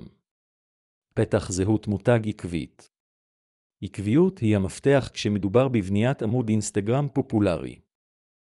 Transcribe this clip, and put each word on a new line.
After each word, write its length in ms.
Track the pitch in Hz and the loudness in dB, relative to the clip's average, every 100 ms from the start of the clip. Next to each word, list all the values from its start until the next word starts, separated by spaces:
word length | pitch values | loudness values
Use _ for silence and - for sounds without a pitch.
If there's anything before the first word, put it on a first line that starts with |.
| - - _ _ _ _ _ _ _ _ _ | -16 -20 _ _ _ _ _ _ _ _ _
פתח 380 | - 107 104 - | -2 0 0 0
זהות 360 | 92 95 107 - | -2 2 0 0
מותג 320 | 101 - 120 107 | -2 2 2 0
עקבית. 640 | - 92 85 65 - - _ _ _ _ _ _ _ _ _ | -6 -6 -6 -6 -12 -20 _ _ _ _ _ _ _ _ _
עקביות 580 | 98 - 101 135 185 190 | -12 -6 0 2 2 2
היא 160 | 110 104 | 0 2
המפתח 540 | 95 - 139 139 117 | 0 -2 2 2 0
כשמדובר 540 | - 107 104 98 113 135 | -4 -2 -2 2 2 2
בבניית 560 | 120 92 101 120 135 | 0 0 0 0 0
עמוד 260 | 110 127 113 | -2 -2 0
אינסטגרם 580 | 110 101 104 101 127 147 | -2 -2 -2 0 -2 -2
פופולרי. 680 | - - 110 98 82 64 60 _ _ _ _ _ _ _ | -4 -2 0 2 0 -6 -14 _ _ _ _ _ _ _